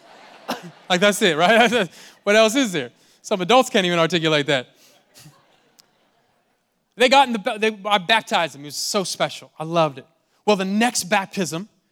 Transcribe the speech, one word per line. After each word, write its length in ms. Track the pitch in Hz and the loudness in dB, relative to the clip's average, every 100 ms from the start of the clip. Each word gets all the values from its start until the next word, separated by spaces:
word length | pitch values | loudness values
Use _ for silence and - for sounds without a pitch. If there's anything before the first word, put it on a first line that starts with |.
| _ - - - - | _ -20 -20 -20 -14
<laughs> 80 | - 175 - - | -14 -16 -12 -2
Like, 100 | 180 | 2
that's 220 | 202 202 | 2 2
it, 160 | 202 151 | 0 2
right? 520 | 180 226 233 233 175 - - | 4 4 4 2 -4 -8 -20
<laughs> 160 | _ | _
What 120 | 196 214 | 2 4
else 200 | 220 254 | 4 2
is 180 | 247 | -2
there? 180 | 170 120 _ _ _ | -4 -8 _ _ _
Some 180 | - 202 | -8 -4
adults 300 | 180 247 247 | 2 2 4
can't 160 | 220 180 | 0 0
even 120 | 175 | 0
articulate 500 | 165 170 160 151 143 | 0 0 0 0 0
that. 200 | 135 120 _ _ _ _ - - _ _ _ _ _ _ _ _ _ _ _ _ _ _ _ _ - | -4 -4 _ _ _ _ -20 -20 _ _ _ _ _ _ _ _ _ _ _ _ _ _ _ _ 0
They 100 | 254 | 4
got 200 | 269 262 | 4 4
in 60 | |
the, 240 | 226 214 214 | 0 -6 -2
they, 200 | 220 214 202 | -4 -4 -4
I 80 | 202 | -2
baptized 580 | 175 226 - 202 160 135 | 0 0 0 -2 -4 -8
them. 80 | |
It 20 | 147 | -14
was 100 | - | -10
so 300 | - 214 175 | -6 -4 -4
special. 480 | - 156 - 135 - | -6 -6 -8 -20 -14
I 60 | |
loved 360 | 160 170 156 131 | -6 -2 -2 -4
it. 60 | - _ _ _ - | -20 _ _ _ -2
Well, 100 | 202 | -2
the 100 | 190 | -2
next 380 | 208 240 - | -2 -2 -2
baptism, 680 | 180 208 190 - 165 175 214 _ _ | -4 -4 -4 -8 -6 -8 -12 _ _